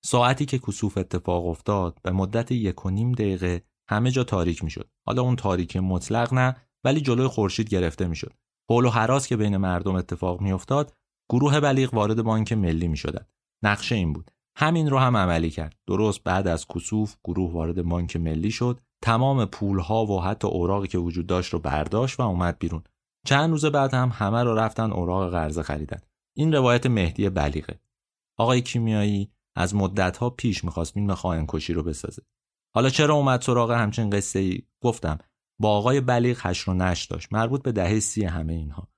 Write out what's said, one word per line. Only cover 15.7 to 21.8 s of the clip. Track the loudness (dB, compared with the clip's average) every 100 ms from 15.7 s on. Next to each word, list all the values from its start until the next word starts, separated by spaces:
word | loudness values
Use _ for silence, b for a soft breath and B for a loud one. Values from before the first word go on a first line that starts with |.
| -10 -4
درست | 0 0 0
بعد | 0 0 2
از | -2 -4
کسوف | -8 -4 -2 -2 -6
گروه | -6 -2 -2
وارد | -2 -2 -2
بانک | -2 -2 -2 -2
ملی | -2 -2 -2
شد. | -2 -2 -4 _ _
تمام | 0 2 2 2
پولها | 0 -2 -2 -2 0 0 0
و | 0
حتی | -2 -2 -2
اوراقی | 0 0 0 -2
که | -2
وجود | -2 -4 -2
داشت | -2 0
رو | -4
برداشت | -2 -2